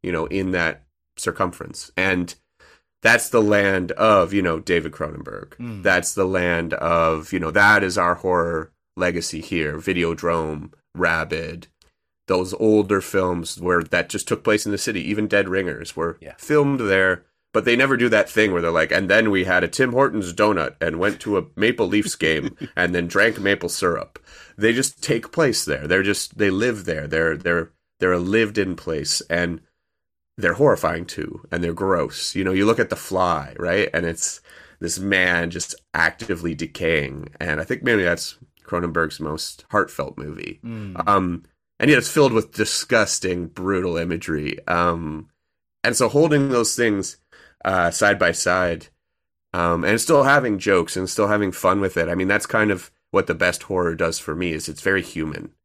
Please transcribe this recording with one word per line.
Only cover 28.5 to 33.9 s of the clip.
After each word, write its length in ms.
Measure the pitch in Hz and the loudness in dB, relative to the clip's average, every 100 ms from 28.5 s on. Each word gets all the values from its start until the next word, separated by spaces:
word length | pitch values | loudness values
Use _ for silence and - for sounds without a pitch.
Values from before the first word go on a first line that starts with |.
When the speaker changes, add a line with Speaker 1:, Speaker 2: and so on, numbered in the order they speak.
| 107 | 0
Speaker 1:
in 200 | 95 82 | -2 -4
place, 440 | - 78 71 - - | -6 -6 -4 -6 -2
and 320 | 85 87 82 _ _ _ _ _ _ _ - | -2 -2 -6 _ _ _ _ _ _ _ -2
they're 160 | 85 | -2
horrifying 500 | 85 143 101 80 85 87 | 4 4 4 0 -4 -8
too, 380 | - - - - | -10 -10 -12 -8
and 120 | 85 | -4
they're 100 | 85 | -2
gross. 600 | 82 95 87 69 - - | -2 0 0 -2 -6 -6
You 100 | 95 | -2
know, 80 | 95 | 0
you 120 | 95 104 | 2 2
look 120 | 113 | 2
at 100 | 113 | 0
The 60 | - | -4
Fly, 580 | - 92 90 78 69 - | -4 0 2 0 -4 -6
right? 320 | 85 95 95 | -2 0 0